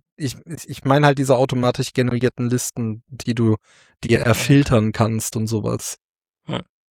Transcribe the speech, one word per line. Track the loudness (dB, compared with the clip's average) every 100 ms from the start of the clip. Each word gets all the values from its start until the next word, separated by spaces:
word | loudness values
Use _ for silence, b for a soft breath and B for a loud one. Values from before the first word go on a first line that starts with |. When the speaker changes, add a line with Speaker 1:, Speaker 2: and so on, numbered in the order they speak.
| _ -8
Speaker 1:
ich, | -8 -8 -14
ich, | -14 -12
ich | -6 0
meine | 4 4
halt | 2
diese | 2 2
automatisch | 2 0 0 -2 -4
generierten | 0 0 0 -2 -2 -2
Listen, | -2 -4 -6 -6 -6 _
die | -12 -6 0
du | 2 2 b b b b
dir | 0 0
Speaker 2:
Ja. | 2
Speaker 1:
erfiltern | 0 4 4 6 2 2
kannst | 0 0 0 -4 -4
und | -4
sowas. | -4 -4 -6 -8 -14 _ _ _ _ -10
Speaker 2:
Ja. | -10 -10 _ _